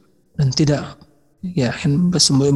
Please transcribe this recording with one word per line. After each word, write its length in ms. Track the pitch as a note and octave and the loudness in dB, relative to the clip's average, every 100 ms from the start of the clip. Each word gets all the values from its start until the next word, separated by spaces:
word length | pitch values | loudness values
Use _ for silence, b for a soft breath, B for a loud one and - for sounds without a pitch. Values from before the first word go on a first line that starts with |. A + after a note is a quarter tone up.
| _ _ _ | _ _ _
dan 160 | - C#3 | -2 -2
tidak, 480 | - D3+ C#3 - - - _ _ _ F#3 | 2 2 0 -4 -14 -20 _ _ _ -8
ya, 240 | F3 B2 - D3+ | -2 -2 -2 -2
ingin 240 | C#3+ F3+ | 0 0
bersembunyi, 420 | E3+ - C#3 C#3+ | 0 2 2 2